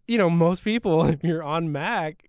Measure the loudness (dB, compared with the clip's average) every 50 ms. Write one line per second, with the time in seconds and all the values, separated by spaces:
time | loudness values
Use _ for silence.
0 | _ -2 0 2 2 4 4 4 2 2 2 0 -2 -2 -2 -2 0 0 2 2
1 | 2 2 0 0 -2 -2 -2 -2 -4 -4 -4 -2 -2 -2 -4 -4 -4 -4 -4 -4
2 | -4 -6 -8 _ _